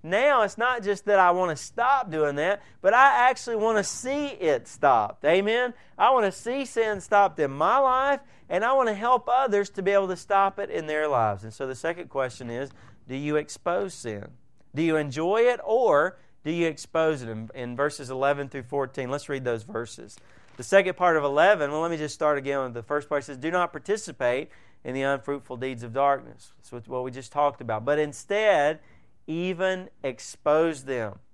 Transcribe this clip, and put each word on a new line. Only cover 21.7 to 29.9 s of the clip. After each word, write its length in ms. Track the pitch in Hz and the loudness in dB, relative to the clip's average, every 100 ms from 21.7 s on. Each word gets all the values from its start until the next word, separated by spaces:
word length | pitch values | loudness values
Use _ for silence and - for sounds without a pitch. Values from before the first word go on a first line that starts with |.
well, 100 | 151 | -2
let 100 | 165 | -4
me 60 | 165 | -4
just 160 | 151 | -6
start 240 | - 156 143 | -2 0 0
again 260 | 135 139 | -2 -4
with 100 | 131 | -4
the 100 | 117 | -8
first 260 | 110 147 147 | -4 -6 -2
part. 140 | 143 | -4
It 20 | 135 | -4
says, 120 | 131 | -8
"Do 140 | 151 | -4
not 200 | 180 175 | -2 -2
participate 800 | 151 - 208 - - 123 127 151 - - - | -6 -6 -6 -6 -4 -2 -2 -6 -16 -20 -18
in 100 | - | -10
the 80 | 131 | -4
unfruitful 560 | 135 139 131 143 - 127 | -2 -2 -4 -8 -8 -8
deeds 260 | 131 123 | -8 -8
of 100 | 117 | -8
darkness." 580 | 117 139 139 120 107 - - | 0 0 0 -4 -20 -20 -20
That's 140 | - | -16
what, 160 | 123 113 | -16 -8
what 160 | 127 | -6
we 80 | 127 | -6
just 200 | 127 123 | -10 -8
talked 280 | 143 147 135 | 0 0 0
about. 260 | 120 110 117 | -6 -4 -2
"But 140 | 147 | 0
instead, 800 | 151 143 - 202 214 175 147 160 - - - - - | -2 -6 -4 0 2 4 2 -2 -10 -20 -20 -20 -10
even 640 | 160 180 175 185 185 185 | -6 -6 -2 -2 -4 -8